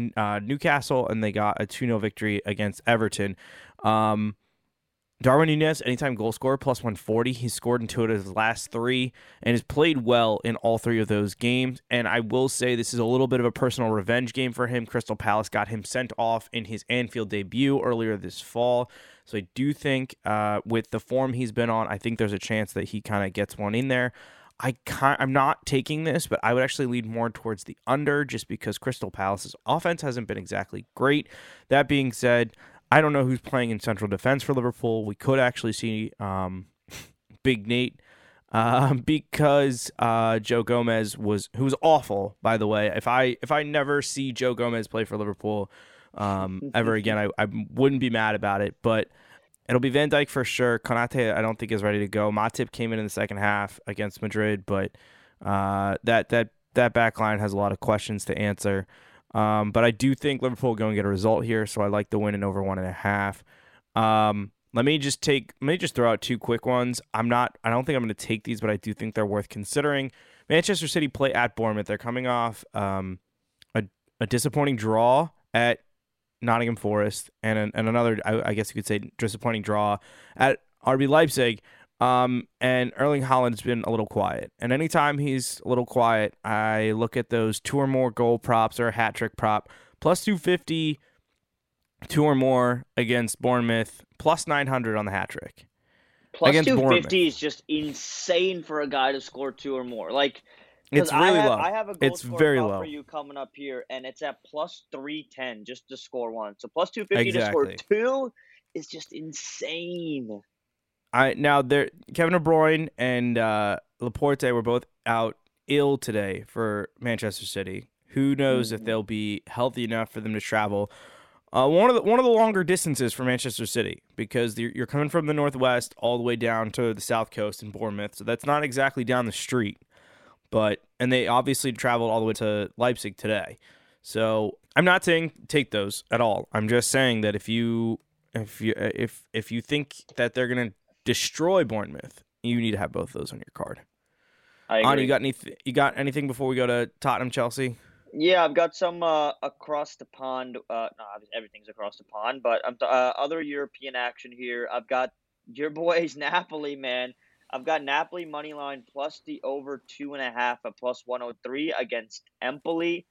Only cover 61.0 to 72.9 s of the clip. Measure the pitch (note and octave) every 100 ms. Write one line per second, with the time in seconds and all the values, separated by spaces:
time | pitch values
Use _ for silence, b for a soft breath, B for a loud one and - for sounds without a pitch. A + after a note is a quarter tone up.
61 | G2 G2 G#2+ A2 A2+ A2 G#2+ - G2+ G#2
62 | G#2 G#2+ G#2 G2+ G2 G2 G2 F#2+ F#2 F2+
63 | G2+ G2+ G2+ G2 _ b b b b -
64 | A2 A2 G#2+ G#2 G2 _ _ A#2 C3 D#3
65 | C#3 - - C#3 A2+ - C3+ F3 F3 -
66 | A#2 A2 - A#2+ - A#2 - B2 B2 A#2+
67 | - A2 A#2 A#2+ B2 - A2+ A#2 B2+ C#3
68 | A#2 G2+ - A2 - A2 A2 G#2 - G#2
69 | A2 G#2+ G#2 G#2 G2+ - G#2 D3 D3 C#3+
70 | C3+ - b b b D#3+ E3+ F#3 D#3 F3
71 | D3 - C#3 - A#2+ - A2+ G#2+ G2+ G#2
72 | A#2 B2 B2+ A#2+ A#2 G#2+ - G#2+ G2+